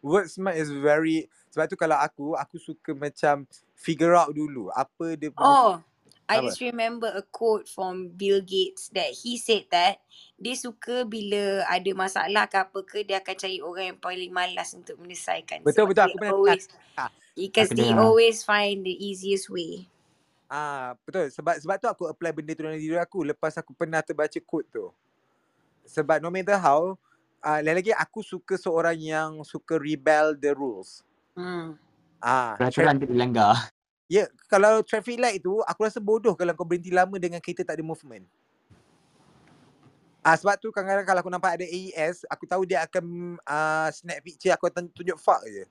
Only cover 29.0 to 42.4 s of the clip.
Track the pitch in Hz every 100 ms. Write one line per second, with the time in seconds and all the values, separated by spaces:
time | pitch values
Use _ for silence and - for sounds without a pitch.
29 | 156 156 156 156 147 151 - 160 147 151
30 | 135 151 156 147 143 143 139 101 95 -
31 | _ _ _ - 180 175 160 151 _ _
32 | _ _ 117 131 120 104 123 135 160 139
33 | 135 123 123 117 104 120 - _ _ _
34 | _ 185 185 _ _ 202 208 220 214 220
35 | 240 240 247 196 180 208 - 175 214 233
36 | 202 220 214 170 175 160 175 180 175 180
37 | 185 196 175 175 - - 180 156 160 160
38 | 143 110 95 _ _ _ _ _ _ _
39 | _ _ _ _ _ _ _ _ _ _
40 | _ _ 156 160 196 196 220 208 190 196
41 | 190 185 175 180 185 170 175 180 190 165
42 | 156 180 - 147